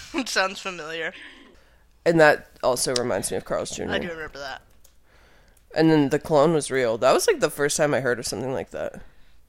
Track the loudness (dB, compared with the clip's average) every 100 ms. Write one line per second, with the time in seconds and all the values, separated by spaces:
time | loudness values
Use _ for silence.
0 | -8 -6 -4 -2 -2 -4 -10 -12 -12 -8
1 | -8 -10 -18 -20 -20 -20 _ _ _ _
2 | 2 6 6 6 -2 -4 -2 0 0 -2
3 | 0 -2 -2 -6 -4 -6 -6 -8 -6 -6
4 | -6 -10 -12 -12 -14 -14 -18 -20 -20 _
5 | _ _ _ _ _ _ _ 2 6 6
6 | 4 0 2 4 4 2 0 -2 0 2
7 | 4 4 2 0 -2 -2 -2 0 0 2
8 | 0 -2 -4 -6 -4 -6 -6 -8 -10 -10
9 | -18 -20 -20 -20